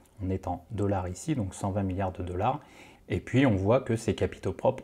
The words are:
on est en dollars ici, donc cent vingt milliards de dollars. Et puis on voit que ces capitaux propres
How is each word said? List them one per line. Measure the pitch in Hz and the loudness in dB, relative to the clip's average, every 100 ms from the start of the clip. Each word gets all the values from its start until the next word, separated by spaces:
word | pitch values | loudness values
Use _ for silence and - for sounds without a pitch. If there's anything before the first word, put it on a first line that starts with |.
| _ - | _ -6
on | 92 | -4
est | 95 87 | -2 -4
en | 85 - | -8 -6
dollars | 101 101 98 90 | -2 0 0 -2
ici, | 92 - | -6 -4
donc | 135 95 - | -2 -4 -4
cent | 101 | -2
vingt | 101 | 0
milliards | 95 92 95 | 0 -2 -2
de | 90 | -4
dollars. | 87 87 113 147 - - - - - | -4 -2 0 -2 -8 -20 -20 -20 -4
Et | 95 | -4
puis | - 123 139 | 2 4 6
on | 95 | 4
voit | 98 131 | 4 4
que | - 113 | 2 0
ces | - - | 0 0
capitaux | 98 - 98 | -2 -2 -6
propres | - - - | 0 0 0